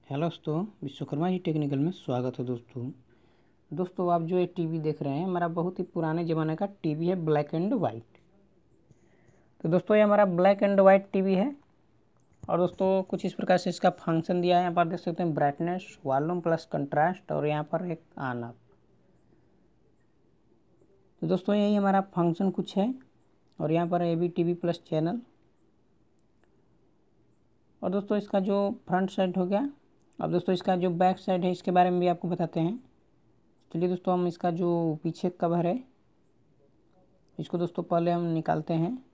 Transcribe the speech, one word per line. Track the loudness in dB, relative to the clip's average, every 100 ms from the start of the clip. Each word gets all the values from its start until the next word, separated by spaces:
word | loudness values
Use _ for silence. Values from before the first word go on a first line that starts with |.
| _
हेलो | -4 -4
दोस्तों, | -4 -4 -4 -4 -8
विश्वकर्मा | -12 -10 -8 -2 -2
जी | -2
टेक्निकल | -2 -2 0 0
में | -2
स्वागत | -2 -4 -2 -2 -4
है |
दोस्तों। | -6 -6 -8 -10 -10 -12 _ _ _ _ _ _ _
दोस्तों, | -6 -6 -2 0
आप | 0
जो | 0 0
ये | 0
टीवी | -2 -4 -2
देख | -2 -2
रहे | -4
हैं, | -2
हमारा | -2 -2 -2
बहुत | -2 -4 -4
ही |
पुराने | -6 -4 -2 -2
ज़माने | -2 -2 -2 -2
का | -6 -4
टीवी | -4 -2 0
है, | 0
black | 2 0 0
and | -2 -2 0
white। | -2 -4 -16 _ _ _ _ _ _ _ _ _ _ _ _ _ _ _
तो | 0
दोस्तों, | 0 4 4
ये |
हमारा | 6 6 4
black | 4 4 4
and | 2 6
white | 8 8 4
टीवी | -2 2
है। | 2 0 -4 _ _ _ _ _ _ _ _
और | -4 0
दोस्तों, | 0 0 0 0
कुछ | -2 -4
इस | -6
प्रकार | -6 2 2
से | 2
इसका | 0 0
फंक्शन | 0 -2 0 0 0
दिया | 4 2
है। |
यहाँ | 2
पर | 0 0
देख | 0
सकते | -6 -2
हैं | -2
ब्राइटनेस, | 2 0 0 -4 -4 -8 -12
वॉल्यूम | -2 -2 0 -2
प्लस | -2 -2 -2
कंट्रास्ट | -6 -2 2 0 0 -6
और | -2 -2
यहाँ | -2
पर | -4 -4 -4
एक | -8 _ -8
on | -6 -6
off। | -8 -14 _ _ _ _ _ _ _ _ _ _ _ _ _ _ _ _ _ _ _ _ _ _ _ _ _ _
तो | -2
दोस्तों, | -2 0
यही | 0 2
हमारा | 2 2 2
फंक्शन | 0 0 0 2 0
कुछ | -2 -4 -2
है। | -2 -4 -12 _ _ _ _ _
और | -2
यहाँ | 0 0
पर | 0
एबी | 0 0 -2
टीवी | 0 0
प्लस | 0 -2 -4 -2
चैनल। | -2 0 -2 -8 _ _ _ _ _ _ _ _ _ _ _ _ _ _ _ _ _ _ _ _ _ _ _ _ _
और | -2
दोस्तों, | -2 0 -2
इसका | 0 0
जो | 2 0 0 -4 -2
फ्रंट | -2 0
साइड | 0 0 0
हो | 0
गया। | 0 -2 -6 _ _ _ -8
अब | -2
दोस्तों, | 0 0
इसका | -2 0 0
जो | 0
back | 2 2 2
side | -2 0
है, | 0
इसके | -2 2
बारे | 4 4
में | 4
भी | 2
आपको | 0 -2
बताते | -2 -2 0
हैं। | -2 -2 -12 _ _ _ _ _ _ _ _
चलिए | -2 -2
दोस्तों, | -2 0
हम | 0 0
इसका | 0 -2
जो | 0 0 0 0 -2
पीछे | -6 -4 -4
कवर | -2 0 2 0
है, | -2 -6 _ _ _ _ _ _ _ _ _ _ _ _ _ _ -12
इसको | -6 -4
दोस्तों | -4 -4
पहले | 0 0 2
हम | 0
निकालते | 0 -2 0 -2 0
हैं। | 0 0 -4 -12